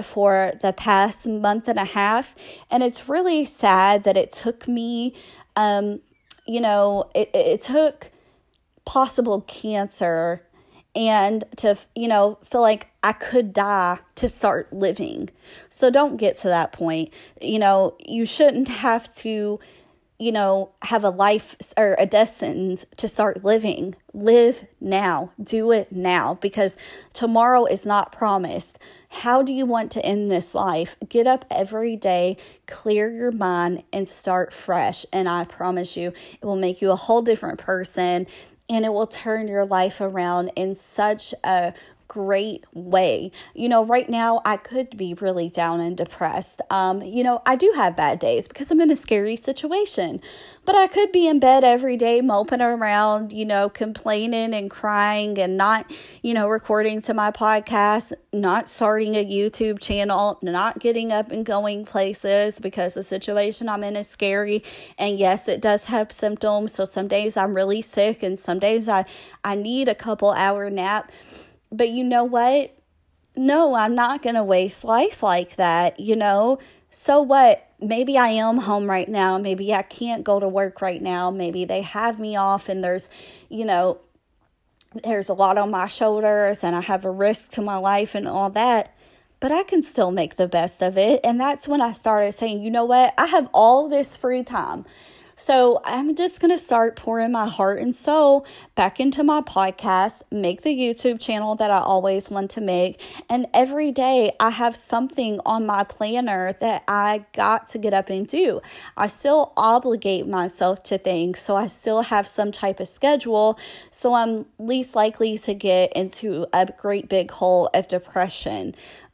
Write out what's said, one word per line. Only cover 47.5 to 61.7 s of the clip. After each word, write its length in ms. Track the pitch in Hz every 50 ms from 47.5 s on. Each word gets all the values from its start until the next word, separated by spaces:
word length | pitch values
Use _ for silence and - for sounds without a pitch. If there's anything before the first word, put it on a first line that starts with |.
| 262
do 160 | 254 370 415 381
have 220 | 285 202 175 170
bad 220 | - 156 143 - 175
days 280 | - - - - -
because 240 | - - - 277 -
I'm 120 | 330 320
in 80 | 339 302
a 60 | 294
scary 380 | 269 - - 220 202 202 220 226
situation, 840 | 226 - 269 269 - - 302 349 403 415 - - - 254 320 - - - - - - - - - _ _
but 100 | 370 392
I 120 | 392 381 381
could 220 | - 392 415 392
be 160 | 381 359 339
in 140 | 320 302 277
bed 240 | 262 254 262 269 262
every 320 | 247 240 247 262 262 247
day 240 | 233 233 233 233 240
moping 400 | 247 254 208 202 214 - 262 240
around, 720 | 240 233 240 233 220 208 208 208 214 214 214 214 220 208
you 140 | 214 214 220
know, 240 | 214 202 196 202 202
complaining 800 | - - 226 220 214 - - 220 214 208 220 233 233 226 226 226
and 180 | 220 208 196 196
crying 680 | - - - 214 208 202 202 208 214 208 208 208 202 196
and 180 | 185 180 185
not, 340 | 190 196 208 220 220 - - - - - - - -
you 140 | - 240 233
know, 140 | 220 208 208
recording 520 | 220 220 - - 214 214 214 220 220 214
to 140 | - - 220
my 160 | 220 208 208
podcast, 840 | 208 - 226 220 214 214 214 - 226 208 202 208 214 233 - - - - _ _
not 380 | - 208 196 180 185 233 - -
starting 460 | - - 226 214 214 220 220 214 214
a 100 | 208 202
YouTube 560 | 196 202 202 202 220 - - 226 214 208 202
channel, 580 | - - 202 202 202 202 196 190 202 208 190 -
not 380 | - 247 349 185 202 226 - -
getting 320 | - 233 226 233 226 226
up 200 | 214 214 214 -
and 140 | - 220 226
going 400 | 226 202 202 208 208